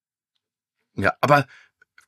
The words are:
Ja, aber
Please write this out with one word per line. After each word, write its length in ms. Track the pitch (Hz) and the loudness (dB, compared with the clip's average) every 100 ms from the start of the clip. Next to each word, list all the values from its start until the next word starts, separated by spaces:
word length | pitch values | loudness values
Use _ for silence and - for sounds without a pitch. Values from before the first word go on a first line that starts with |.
| _ _ _ _ _ _ _ _ _ - | _ _ _ _ _ _ _ _ _ -4
Ja, 160 | 98 - | -4 -2
aber 260 | - 143 135 - _ _ _ _ | 0 0 0 -12 _ _ _ _